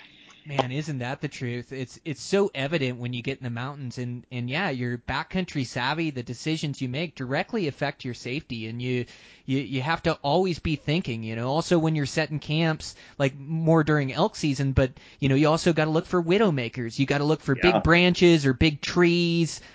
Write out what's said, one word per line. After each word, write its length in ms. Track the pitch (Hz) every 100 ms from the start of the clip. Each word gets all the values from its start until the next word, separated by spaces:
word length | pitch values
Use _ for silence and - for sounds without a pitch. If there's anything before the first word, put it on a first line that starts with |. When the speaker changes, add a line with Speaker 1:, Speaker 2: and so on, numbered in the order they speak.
| - - - - 151
Speaker 1:
Man, 260 | 139 127
isn't 260 | 131 156 139
that 240 | 123 139
the 60 | 147
truth? 440 | - 123 120 120
It's, 260 | 135 127 -
it's 160 | 165 143
so 300 | - 196 196
evident 440 | 139 139 165 131 123
when 160 | 120
you 80 | 123
get 160 | 120 135
in 60 |
the 60 | 127
mountains, 460 | 117 131 143 127 123
and, 300 | 123 123 -
and 200 | 127 123
yeah, 180 | 143 196
your 300 | 131 123 120
backcountry 680 | - 131 160 185 180 151
savvy, 460 | 127 135 123 156 165
the 120 | 131
decisions 600 | 120 120 156 156 151 -
you 60 | 127
make 260 | 131 170
directly 520 | - 127 143 196 233 160
affect 380 | - 139 -
your 80 | 131
safety, 540 | 117 120 139 - 117 110
and 160 | 117
you, 240 | 123 123 117 - - - -
you, 140 | 135
you 200 | 113 131
have 220 | 135 165
to 100 | 170 156
always 420 | 143 160 190 156
be 180 | - 151
thinking, 460 | - 160 185 117
you 120 | 110
know, 140 | 113 123
also 300 | 147 - 175
when 160 | 160
you're 100 | 160
setting 360 | 139 - 151 151
camps, 540 | - 151 165 156 - - - -
like, 180 | 139 139
more 460 | 139 160 165 165
during 280 | 151 151 135
elk 240 | 127 208 -
season, 360 | 156 139 139
but, 180 | 131 131 - - -
you 120 | 131
know, 40 |
you 140 | 135 151
also 240 | 160 180
gotta 180 | 160 156
look 140 | 156
for 180 | - 180
widowmakers. 760 | 165 190 220 143 117 127 117 113
You 80 | 135
gotta 180 | 143
look 160 | 147 156
for 160 | - 131
Speaker 2:
Yeah. 160 | 180
Speaker 1:
big 100 | 107
branches 600 | 147 165 180 175 175 165
or 80 | 139
big 300 | 127 160 147
trees. 800 | - 175 175 175 170 170 165 - -